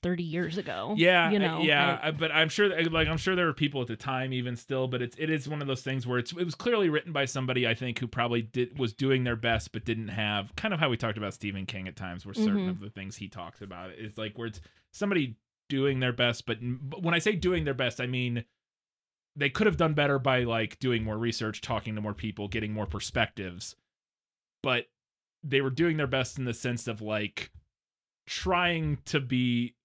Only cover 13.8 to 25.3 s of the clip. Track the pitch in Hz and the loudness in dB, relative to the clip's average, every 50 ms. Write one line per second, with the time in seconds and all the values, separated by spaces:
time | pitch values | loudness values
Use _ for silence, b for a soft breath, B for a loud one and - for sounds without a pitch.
13.8 | 90 92 85 69 110 107 104 - 110 110 107 - 117 113 107 - b b b b | -14 -14 -12 -12 -12 -12 -8 -6 -8 -8 -6 -6 -8 -8 -8 -10 b b b b
14.8 | b b _ - 202 202 196 180 139 131 110 _ _ _ _ _ _ _ 139 135 | b b _ -4 -2 0 2 2 0 0 -4 _ _ _ _ _ _ _ 0 2
15.8 | 135 143 135 131 131 127 123 117 123 120 117 - - - 117 107 120 123 123 127 | 2 2 2 2 2 0 2 4 2 2 2 0 -2 -4 -4 -4 -2 -6 -6 -6
16.8 | 143 135 151 - 180 170 170 170 160 214 214 170 - 180 185 170 156 147 135 123 | -6 -10 -8 -2 0 2 2 4 4 2 0 2 2 2 2 2 0 0 0 0
17.8 | 131 120 - - 123 123 131 127 123 123 120 120 113 _ _ _ _ _ _ _ | 0 -2 0 -2 -4 -2 0 0 0 0 -2 -2 -4 _ _ _ _ _ _ _
18.8 | _ _ _ _ _ _ _ _ _ _ _ 147 143 143 131 - 220 214 175 143 | _ _ _ _ _ _ _ _ _ _ _ 0 0 0 2 4 4 4 4 4
19.8 | 170 160 156 147 147 139 139 139 127 135 131 127 123 120 113 113 113 107 - - | 2 4 4 4 4 4 4 2 4 4 4 4 4 2 2 0 0 -2 -4 -2
20.8 | - 127 120 113 110 110 107 107 117 120 110 - 117 110 104 - - - 123 107 | 0 2 2 2 2 0 -2 0 0 -2 -2 0 -2 -4 -4 -6 -4 -4 -4 -4
21.8 | 95 113 107 107 104 107 101 - - 110 98 - 104 101 95 110 107 107 107 107 | -2 -4 -6 -4 -4 -4 -6 -4 -6 -6 -4 -4 -6 -4 -4 -4 -4 -4 -4 -4
22.8 | 104 92 - 98 - - - 123 113 - _ - 98 92 90 90 - - - _ | -4 -4 -4 -6 -6 -4 -2 -2 -4 -4 _ -10 -10 -10 -10 -10 -14 -14 -16 _
23.8 | _ _ _ _ _ _ _ _ _ _ _ _ _ _ _ _ - 139 127 120 | _ _ _ _ _ _ _ _ _ _ _ _ _ _ _ _ -2 0 0 0
24.8 | - _ _ _ _ _ _ _ _ _ | -2 _ _ _ _ _ _ _ _ _